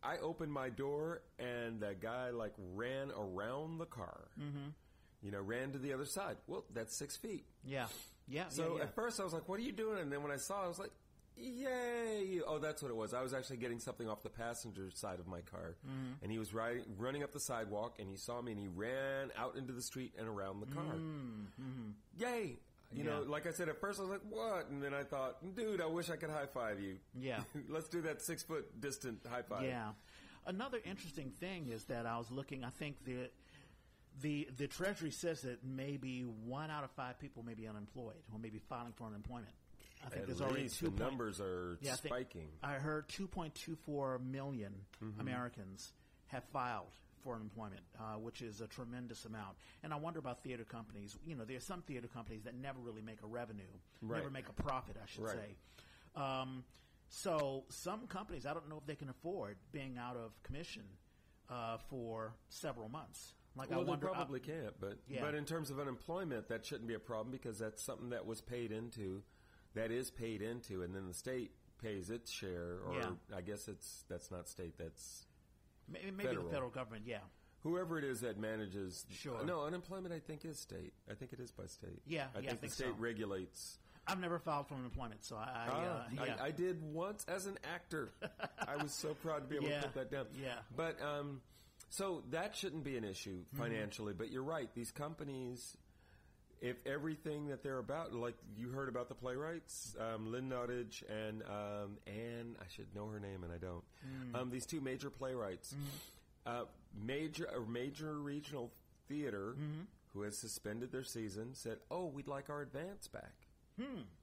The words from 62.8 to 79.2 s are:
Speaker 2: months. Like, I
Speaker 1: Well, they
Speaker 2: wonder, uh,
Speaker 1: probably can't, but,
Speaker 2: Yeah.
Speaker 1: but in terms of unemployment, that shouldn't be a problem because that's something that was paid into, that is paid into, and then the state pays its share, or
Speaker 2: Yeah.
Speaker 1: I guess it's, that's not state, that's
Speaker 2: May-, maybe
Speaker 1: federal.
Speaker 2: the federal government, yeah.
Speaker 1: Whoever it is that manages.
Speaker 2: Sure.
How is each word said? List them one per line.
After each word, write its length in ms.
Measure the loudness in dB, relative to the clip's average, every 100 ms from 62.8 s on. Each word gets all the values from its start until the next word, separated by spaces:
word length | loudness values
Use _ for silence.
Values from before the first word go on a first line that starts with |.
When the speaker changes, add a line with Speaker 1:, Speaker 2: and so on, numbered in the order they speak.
| -4
Speaker 2:
months. 460 | -4 -6 -10 -12 -14 -12 -6
Like, 160 | 2
I 40 | 4
Speaker 1:
Well, 80 |
they 60 | 4
Speaker 2:
wonder, 200 | 4 4
uh, 40 |
Speaker 1:
probably 260 | 2 2 0
can't, 380 | -2 -2 -2 -2
but, 200 | -4 -4 -4
Speaker 2:
Yeah. 140 | 0
Speaker 1:
but 120 | 2
in 100 | 2 2
terms 240 | 0 0
of 100 | 0
unemployment, 680 | 0 -2 -2 0 2 2 2
that 180 | 0 0
shouldn't 200 | -2 0
be 80 |
a 60 | -2
problem 300 | 0 0 0
because 260 | -2 -2 0
that's 240 | 0 0
something 280 | -4 -2 0
that 160 | 0 0
was 140 | -2
paid 280 | -2 0 2
into, 520 | 0 -2 0 0 0 -4 -18 -20 -20 -6
that 160 | 0 4
is 200 | 4 2
paid 320 | 0 0 2
into, 400 | 0 0 -2 0
and 120 | 2
then 120 | 0 -2
the 60 |
state 380 | -2 0 0 0 -4 -20 -6
pays 320 | 0 0 0
its 200 | -2 -2
share, 500 | -2 0 0 0 0
or 140 | 2
Speaker 2:
Yeah. 200 | 2 2 -2 -4
Speaker 1:
I 60 | -4
guess 260 | -2 -2 -2
it's, 380 | -6 -8 -10 -6
that's 220 | -6 -4
not 160 | -4 -4
state, 280 | -4 -6 -4
that's 500 | -6 -6 -10 -12 -14 -20 -20 -20 -20 -20 -10
Speaker 2:
May-, 220 | -6 -4
maybe 140 | 0 2
Speaker 1:
federal. 160 | 2
Speaker 2:
the 60 | 2
federal 180 | 2 2
government, 360 | 0 -2 -4 -2
yeah. 160 | -2 -4 -16 -20 -4
Speaker 1:
Whoever 340 | 2 4 4 2
it 60 |
is 160 | 4 4
that 160 | 2 2
manages. 680 | 2 2 2 2 0 -2 -8
Speaker 2:
Sure. 320 | -6